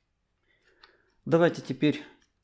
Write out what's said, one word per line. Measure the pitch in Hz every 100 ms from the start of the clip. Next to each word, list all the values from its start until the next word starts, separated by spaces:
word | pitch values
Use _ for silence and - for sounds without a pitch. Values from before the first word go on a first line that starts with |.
| _ _ _ _ _ _ _ _ - _ _ _
Давайте | - 165 170 139
теперь | - 131 151 143 - _ _ _